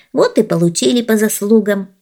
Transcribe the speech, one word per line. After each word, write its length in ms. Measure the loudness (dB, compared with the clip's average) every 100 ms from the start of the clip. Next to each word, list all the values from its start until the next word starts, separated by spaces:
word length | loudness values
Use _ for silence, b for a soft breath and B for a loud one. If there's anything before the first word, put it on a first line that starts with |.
| b
Вот 260 | -2 0 0
и 40 |
получили 600 | 0 0 0 0 0 0
по 140 | 0 0
заслугам. 800 | 0 -2 2 2 2 -4 -6 _